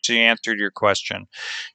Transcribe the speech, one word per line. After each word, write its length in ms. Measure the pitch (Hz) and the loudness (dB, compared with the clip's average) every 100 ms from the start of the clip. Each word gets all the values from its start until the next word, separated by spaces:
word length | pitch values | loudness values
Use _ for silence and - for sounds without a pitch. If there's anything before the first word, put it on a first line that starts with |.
| - | 0
you 60 | 117 | 4
the 60 | |
answer 320 | 113 113 - | 4 2 -2
to 60 | 107 | -2
your 120 | 101 | -4
question. 560 | - 104 98 - 101 104 - - - - | 2 2 2 -2 -8 -10 -14 -10 -10 -12